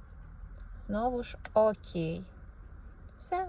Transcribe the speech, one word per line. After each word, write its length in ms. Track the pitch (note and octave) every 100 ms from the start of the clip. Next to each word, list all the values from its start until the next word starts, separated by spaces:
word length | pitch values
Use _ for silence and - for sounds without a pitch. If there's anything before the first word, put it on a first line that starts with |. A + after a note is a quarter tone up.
| - - - - - - - - -
Знову 360 | G#3 A#3+ B3
ж, 140 | A#3+ - -
"Ок". 240 | - A3 G3+ - F3 D#3+ F3 F#3 - - - - - - - - -
Все, 240 | - F4+